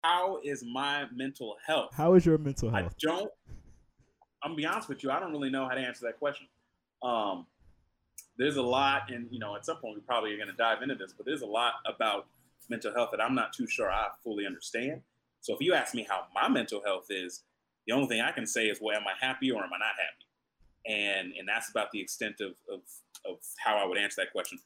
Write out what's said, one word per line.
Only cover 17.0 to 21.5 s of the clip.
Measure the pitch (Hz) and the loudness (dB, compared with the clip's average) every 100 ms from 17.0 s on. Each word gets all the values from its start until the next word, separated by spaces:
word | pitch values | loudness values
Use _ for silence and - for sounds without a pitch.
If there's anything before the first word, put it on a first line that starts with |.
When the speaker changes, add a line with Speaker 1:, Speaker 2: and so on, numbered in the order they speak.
| - | -2
Speaker 1:
is, | 95 90 - _ _ _ _ - | -6 -6 -10 _ _ _ _ 0
the | |
only | 123 135 | 2 2
thing | 113 | 2
I | 127 | 0
can | - 107 | -2 -2
say | 120 110 | 0 0
is, | 101 | 0
well, | 107 107 | 0 0
am | 104 | -2
I | 95 | -2
happy | 131 131 135 | -2 0 0
or | 113 | 0
am | 92 | -2
I | 90 | -2
not | 107 101 | -2 0
happy? | 80 - - _ _ _ _ _ - | -4 -6 -20 _ _ _ _ _ -4
And, | 107 101 98 90 90 | 0 2 0 -2 -8
and | |
that's | 95 | -2